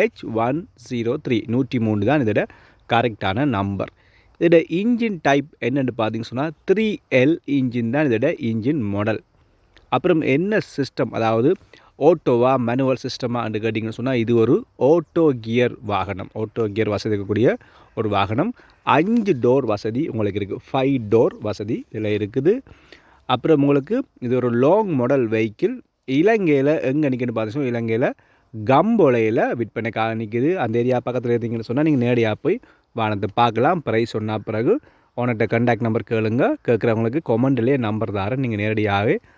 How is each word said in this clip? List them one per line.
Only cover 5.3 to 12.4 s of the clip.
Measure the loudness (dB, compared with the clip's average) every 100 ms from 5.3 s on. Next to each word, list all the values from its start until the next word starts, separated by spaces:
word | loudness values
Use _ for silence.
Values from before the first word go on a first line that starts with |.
| 0 -2 _ -4
என்னன்னு | -2 -2 -2
பாத்தீங்கன்னு | -4 -4 -6
சொன்னா, | -6 -6 -6 -2
த்ரீ | 0 0 -2 _ 2
எல் | 4 2 -2 -2
இன்ஜின் | 0 -2 -2
தான் | 0 2
இதோட | 2 0 -2
இன்ஜின் | -4 -2 -2 -2 -2
மாடல். | -2 -2 -4 -8 _ _ _ _ _ _
அப்புறம் | -2 2 2 2
என்ன | 0 0 -2 -2
சிஸ்டம், | -6 -6 -4 -4
அதாவது | -2 0 2 2 0 _ -20 _ 0
ஆட்டோவா, | 2 4 2 2